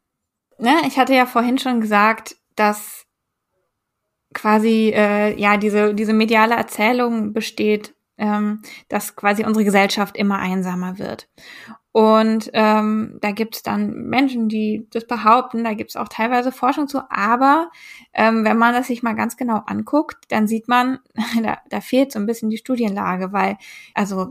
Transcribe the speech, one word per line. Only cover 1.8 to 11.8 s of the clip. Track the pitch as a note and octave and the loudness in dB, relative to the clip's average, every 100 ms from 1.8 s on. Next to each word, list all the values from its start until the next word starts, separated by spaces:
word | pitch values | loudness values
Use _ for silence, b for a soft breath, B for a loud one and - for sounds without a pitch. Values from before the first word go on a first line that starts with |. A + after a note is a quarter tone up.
gesagt, | G#3+ G#3 G#3+ A3+ - - _ | 2 2 2 0 -8 -20 _
dass | - G#3 G#3 - - - _ _ _ _ _ _ _ _ _ _ _ _ | 0 0 0 -8 -18 -20 _ _ _ _ _ _ _ _ _ _ _ _
quasi, | - G#3+ G#3+ A3 A3 A3 | -4 2 2 4 4 2
äh, | G#3+ G#3 G#3 G#3 - | 2 2 2 0 0
ja, | G3+ G#3 | 0 2
diese, | G#3 G#3 G#3 | 2 2 2
diese | G#3 G#3+ | 0 2
mediale | A3 A3 A3 A3 | 2 4 4 4
Erzählung | A#3 A3+ - G#3+ B3 A#3+ A3+ G#3 | 2 -2 0 0 2 0 -2 -2
besteht, | G#3+ G#3+ - G#3+ G#3 - _ _ - | -4 -6 -2 0 0 -4 _ _ -6
ähm, | G#3 G#3 G#3 G#3+ B B B | -2 0 -2 -4 B B B
dass | G#3 - - | -6 -6 -4
quasi | G#3 G#3 | -2 0
unsere | G#3+ A3 | 0 2
Gesellschaft | G3+ G3 G3 G#3+ G3 - | 2 4 2 0 -4 -2
immer | G3+ G3 | -2 -2
einsamer | F#3 F#3+ F#3 F3+ F#3 G3 | -2 -2 -2 -4 -6 -8
wird. | - - - _ B B B B | -10 -10 -16 _ B B B B